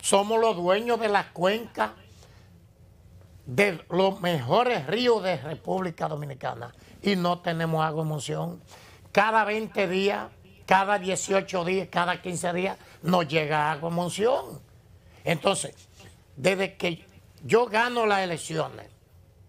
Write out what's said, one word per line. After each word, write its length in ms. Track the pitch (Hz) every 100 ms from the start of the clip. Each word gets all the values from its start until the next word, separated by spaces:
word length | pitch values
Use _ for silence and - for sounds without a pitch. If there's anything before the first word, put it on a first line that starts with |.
Somos 380 | - 196 208 226
los 160 | 226 175
dueños 420 | 175 202 240 226
de 100 | 220
la 240 | 196 170
cuenca 600 | - 185 220 233 - 214 - - - - - - - - - - - - - - - -
de 380 | 123 202 165 -
los 300 | 170 190 190
mejores 680 | 175 160 120 196 247 214 139
ríos 340 | 214 247 220
de 140 | 185 156
República 720 | 143 147 - 185 185 160 156
Dominicana 680 | 151 147 131 131 120 120 - - -
y 140 | 202
no 240 | 190 175 175
tenemos 460 | 175 165 165 160
agua 180 | 160 156
en 60 | 156
Monción. 540 | 151 139 151 170 175 - - - - -
Cada 320 | 196 214 220
veinte 420 | 202 214 220 214 185
días, 440 | 185 196 208 - - - - -
cada 320 | 185 196 202
dieciocho 640 | 185 180 - 196 190 185
días, 220 | 170 190 -
cada 280 | 175 175 175
quince 320 | 185 170 175
días, 240 | 175 190 - - -
nos 260 | 165 180 147
llega 420 | 156 147 151 151
agua 180 | 151 170
en 60 |
Monción. 640 | 170 175 190 226 277 - - - - - - - -
Entonces, 540 | - 165 202 190 135 - - - - - _
desde 420 | - 165 190 190 -
que 300 | 180 165 - - - -
yo 220 | 123 214 240
gano 380 | 214 240 240
las 180 | 214 196
elecciones, 680 | 185 156 - 160 131 110 101 - _ - - _